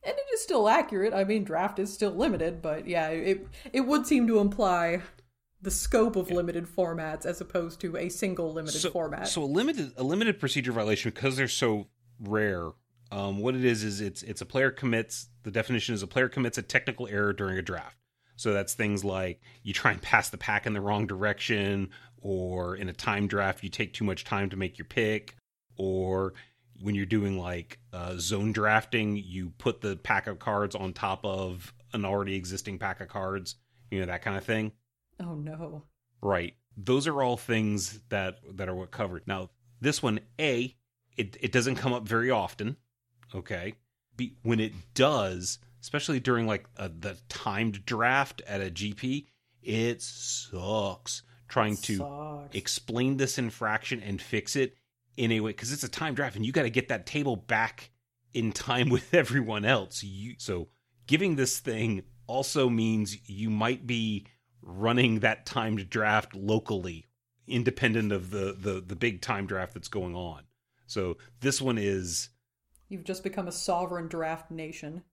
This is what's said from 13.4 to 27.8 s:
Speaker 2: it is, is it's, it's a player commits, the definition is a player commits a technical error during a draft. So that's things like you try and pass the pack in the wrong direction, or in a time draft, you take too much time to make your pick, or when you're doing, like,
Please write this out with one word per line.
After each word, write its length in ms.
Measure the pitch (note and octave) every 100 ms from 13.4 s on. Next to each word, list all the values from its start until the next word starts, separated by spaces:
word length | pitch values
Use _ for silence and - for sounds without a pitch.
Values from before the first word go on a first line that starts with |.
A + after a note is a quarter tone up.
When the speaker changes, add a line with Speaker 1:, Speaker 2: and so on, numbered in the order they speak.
| A2+
Speaker 2:
it 100 | B2+
is, 200 | B2 A2+
is 180 | G#2+ G2+
it's, 220 | G#2 F#2+
it's 180 | - G#2
a 40 | G2
player 240 | C3+ C3+
commits, 580 | B2+ C3 A2+ A2+ - - -
the 80 | -
definition 420 | G#2 - A#2+ -
is 80 | A2
a 60 | F#2+
player 220 | - B2+
commits 280 | - B2 -
a 60 |
technical 440 | G#2 B2+ - A#2+ B2
error 240 | G#2 G#2
during 280 | G2+ G2 F#2
a 20 |
draft. 340 | F2+ F2 - - _ _ _ -
So 160 | A2+
that's 200 | G2+ G2
things 300 | - G#2+ G2+ G2
like 340 | F#2+ F#2 E2+ - -
you 100 | -
try 200 | F#2+ -
and 100 | F#2
pass 300 | - A2+ -
the 60 | -
pack 260 | - G#2 A#2
in 80 |
the 80 | G#2
wrong 240 | G2+ G#2 G#2
direction, 840 | F#2+ G#2 G2+ - A2 G2+ G2 F#2+ - - -
or 520 | G2+ F#2+ F2+ F2+ F2+ F#2
in 140 | G2
a 40 |
time 340 | F2 - G2+ G2+
draft, 360 | G2+ G2 F#2+
you 60 | F#2+
take 240 | - A2
too 100 | -
much 200 | G#2 F2+
time 260 | - G2+ G2
to 60 | F#2+
make 220 | F#2 -
your 60 | -
pick, 500 | - A2 G#2+ G#2+ - _ _ _ -
or 560 | F#2+ F#2 F#2 F#2 F#2+ F2+ - _ _ -
when 140 | G2 G2+
you're 100 | G2
doing, 320 | G#2+ G2+ F#2+
like, 400 | F2 F2 E2 -